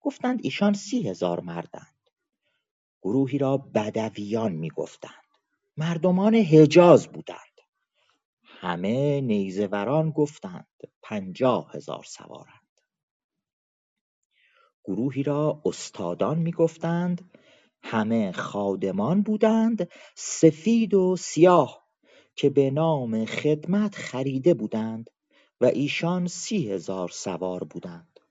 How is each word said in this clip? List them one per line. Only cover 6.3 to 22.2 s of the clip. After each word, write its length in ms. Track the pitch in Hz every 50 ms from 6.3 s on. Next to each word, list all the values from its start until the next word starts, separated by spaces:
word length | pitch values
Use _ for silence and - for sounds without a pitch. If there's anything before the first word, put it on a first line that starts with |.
| 220
حجاز 720 | 226 208 156 156 156 156 147 151 175 175 175 151 107 -
بودند. 300 | - - - - - - - - _ _ - _ _ _ _ _ _ _ _ _ _ _ _ _ _ _ _ _
همه 760 | _ - - - 87 87 85 90 98 117 131 143 147 143 143
نیزه 440 | 135 120 107 101 98 95 90 98 104
وران 460 | 92 101 101 101 113 143 160 160 160
گفتند: 560 | 147 156 147 147 - - - 180 180 - - _ _ _ - - _ _
"پنجاه 680 | - - 107 104 95 92 87 - 123 127 120 90 76 - -
هزار 300 | 76 - - 67 - -
سوارند." 760 | - - - - - - - - _ - _ _ _ _ _ _ _ _ _ _ _ _ _ _ _ _ _ _ _ _ _ _ _ _ _ _ _ _ _ _ _ _ _ _ _ _ _ _ _ _ _ _ _ _ _ _
گروهی 400 | - 95 98 123 139 123 135 139
را 380 | 147 143 147 151 156 - - _
استادان 760 | 92 82 - - - - - 95 87 87 80 92 110 151 165
می‌گفتند. 920 | 165 170 170 - 165 165 - - - 165 170 170 175 180 180 175 - _ - - _ _ _ _ _ _ _ _ -
همه 480 | - - 113 107 110 117 113 107 92
خادمان 880 | 87 - - - - 101 101 98 95 92 92 95 92 98 104 131 180 202
بودند، 680 | 202 220 214 208 226 220 220 226 226 233 233 208 175 - - - - - _
سفید 760 | - - - - - - 160 151 - - 214 233 233 226 185 202
و 220 | 196 185 185 185
سیاه، 720 | 175 - - - 156 170 180 180 170 135 - - - _ _ _ _ _ _ _ -